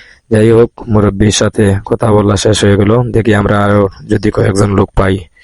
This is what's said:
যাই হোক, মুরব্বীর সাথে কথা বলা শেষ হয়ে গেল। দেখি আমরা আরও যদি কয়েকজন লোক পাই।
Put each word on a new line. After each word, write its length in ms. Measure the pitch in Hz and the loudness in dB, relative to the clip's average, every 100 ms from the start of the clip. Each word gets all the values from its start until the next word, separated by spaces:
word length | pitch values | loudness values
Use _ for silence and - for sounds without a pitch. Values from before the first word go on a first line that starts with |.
| - _ - | -20 _ -4
যাই 200 | 110 110 | 0 4
হোক, 180 | 113 117 - - | 4 2 -2 -4
মুরব্বীর 440 | 107 101 98 107 | 0 0 0 0
সাথে 440 | - 107 - 104 98 - | 0 -2 0 0 0 -4
কথা 220 | 113 117 | -4 0
বলা 240 | 104 101 101 | 0 2 0
শেষ 280 | 113 104 | -2 0
হয়ে 140 | 104 98 | 0 2
গেল। 340 | 98 117 123 | 2 0 0
দেখি 240 | 110 110 104 | -2 0 0
আমরা 280 | 104 104 | 0 0
আরও 240 | 101 104 98 - - | 0 0 0 -4 -6
যদি 220 | 107 104 | -2 -2
কয়েকজন 380 | 110 107 98 101 98 | -2 -2 0 0 0
লোক 140 | 98 - | -2 0
পাই। 240 | 98 95 - _ | -2 -2 -6 _